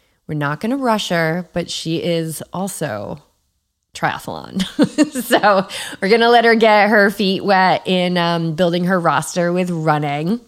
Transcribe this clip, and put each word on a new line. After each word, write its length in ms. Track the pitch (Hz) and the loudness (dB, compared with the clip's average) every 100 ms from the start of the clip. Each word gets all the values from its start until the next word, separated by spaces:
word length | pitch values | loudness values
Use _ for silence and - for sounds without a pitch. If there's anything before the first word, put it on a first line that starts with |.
| _ _ - | _ _ -10
we're 60 | |
not 260 | 151 143 151 | -4 -4 -4
gonna 160 | 220 277 | -4 -2
rush 320 | 247 214 - | 0 -2 0
her, 400 | 170 160 170 175 | -2 0 -2 -6
but 180 | 175 165 | -8 -8
she 320 | - 165 160 | -8 -6 -4
is 400 | 175 170 160 151 - | -2 -4 -4 -10 -10
also 720 | 175 190 - 147 104 104 147 _ _ _ _ _ _ _ | -8 -8 -6 -8 -8 -10 -12 _ _ _ _ _ _ _
triathlon. 720 | - 156 - - 80 64 190 190 - 269 - 302 254 | -6 -4 -4 -8 -12 -10 -6 -6 0 0 2 -2 -2
<laughs> 60 | |
So 420 | - - 208 196 190 - - - | -2 2 4 2 0 -8 -12 -6
we're 80 | 190 | 2
gonna 180 | 226 233 | 4 6
let 160 | 240 | 6
her 120 | 226 226 | 6 4
get 340 | 220 208 202 | 6 6 6
her 200 | 220 202 | 4 4
feet 360 | 196 190 190 196 | 2 -2 0 2
wet 420 | 185 185 156 - | 2 4 2 0
in, 300 | 185 180 180 | 0 0 0
um, 380 | 170 170 165 156 | 0 0 -2 0
building 280 | 175 180 | 0 0
her 160 | 180 185 | 0 0
roster 540 | 165 143 - 180 175 | 2 0 -2 -2 -2
with 160 | 180 180 | 0 -2
running. 720 | 165 156 151 147 143 165 233 | -2 0 0 -2 -4 -4 -4